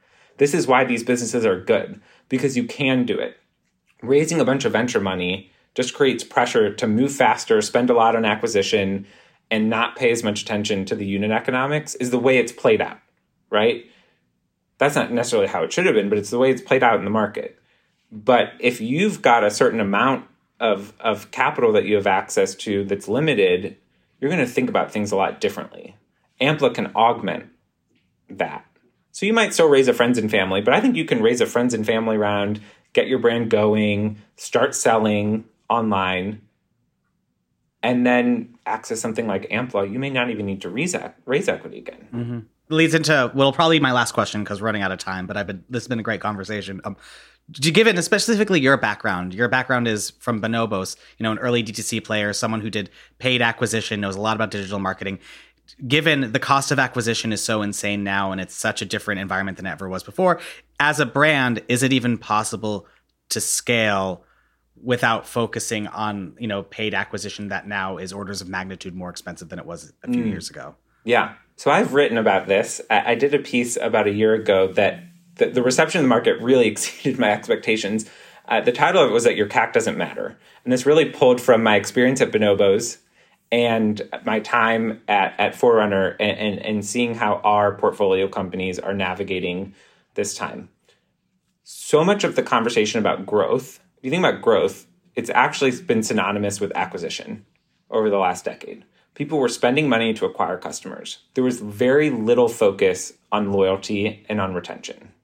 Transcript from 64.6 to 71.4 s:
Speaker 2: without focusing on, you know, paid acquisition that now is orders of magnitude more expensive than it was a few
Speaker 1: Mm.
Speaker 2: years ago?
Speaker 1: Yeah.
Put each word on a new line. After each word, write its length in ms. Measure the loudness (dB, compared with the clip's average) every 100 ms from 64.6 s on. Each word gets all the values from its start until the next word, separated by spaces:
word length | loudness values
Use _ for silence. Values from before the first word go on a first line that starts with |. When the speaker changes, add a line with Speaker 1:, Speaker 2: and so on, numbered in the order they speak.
| _ _
Speaker 2:
without 440 | -4 0 2 0 -2
focusing 600 | -4 -4 -4 -6 -6 -6
on, 480 | -4 -4 -4 -8 -10
you 100 | -6
know, 140 | -6
paid 300 | -8 -6 -4
acquisition 560 | -4 -4 -8 -10 -10 -8
that 180 | -8 -6
now 300 | -6 -6 -8
is 160 | -10
orders 300 | -10 -10 -10
of 60 | -8
magnitude 460 | -8 -8 -12 -14
more 140 | -12 -12
expensive 400 | -12 -14 -16 -14
than 100 | -16
it 60 |
was 280 | -14 -14 -16 _
a 100 | -4
few 120 | -4
Speaker 1:
Mm. 60 | -2
Speaker 2:
years 200 | -6 -10
ago? 240 | -14 -16 -18 _ _
Speaker 1:
Yeah. 300 | 0 0 0 -6